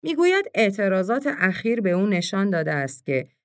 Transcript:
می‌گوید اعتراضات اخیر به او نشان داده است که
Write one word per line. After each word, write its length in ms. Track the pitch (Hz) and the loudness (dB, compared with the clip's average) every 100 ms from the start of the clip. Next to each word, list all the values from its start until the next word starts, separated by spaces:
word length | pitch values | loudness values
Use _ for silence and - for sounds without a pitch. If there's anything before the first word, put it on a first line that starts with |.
می‌گوید 420 | 311 311 349 381 392 - | -4 2 4 4 0 2
اعتراضات 720 | 214 196 202 190 185 247 285 | 2 2 0 0 0 0 -2
اخیر 540 | 277 185 180 226 240 | 0 0 0 -2 0
به 100 | 196 | 0
او 160 | 180 202 | 0 0
نشان 420 | 185 175 196 202 | 0 -2 -2 0
داده 240 | 175 160 | 0 -2
است 320 | 147 139 - - | -2 -4 -6 -4
که 220 | 135 127 _ | -4 -4 _